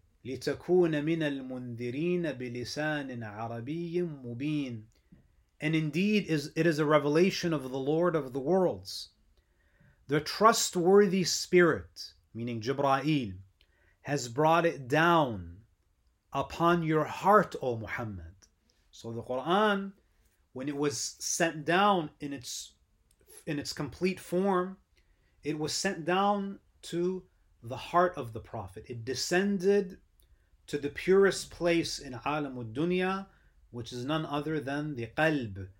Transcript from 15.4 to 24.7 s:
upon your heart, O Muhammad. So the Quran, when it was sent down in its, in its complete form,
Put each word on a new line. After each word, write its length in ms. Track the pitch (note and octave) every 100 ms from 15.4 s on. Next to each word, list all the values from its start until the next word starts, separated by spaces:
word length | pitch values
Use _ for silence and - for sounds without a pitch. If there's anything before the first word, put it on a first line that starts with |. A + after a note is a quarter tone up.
| E2+ F2 - _ _ _ _ _ _
upon 520 | C#3 C#3 - E3+ F3
your 200 | D#3+ D#3
heart, 520 | C#3+ - F#3 G#3+ F3 -
O 160 | C3 A2+
Muhammad. 480 | G#2 - A#2 F#2+ E2 - _ _ _ _ _
So 200 | - A#2
the 100 | A#2
Quran, 720 | A2+ B2+ C#3 F#3+ G#3+ G3 G3 - _ _ _ _ _
when 140 | B2+ C#3
it 80 | C#3+
was 380 | D3 - - -
sent 460 | - - E3 D#3+ D3
down 440 | F3 G#3 F#3+ D3+ -
in 120 | D3
its, 400 | C#3 - - - _ _ _ _ _ _ - -
in 140 | D3
its 140 | C#3
complete 460 | - D3 - F#3 F#3
form, 580 | - F3 G3 F#3 F#3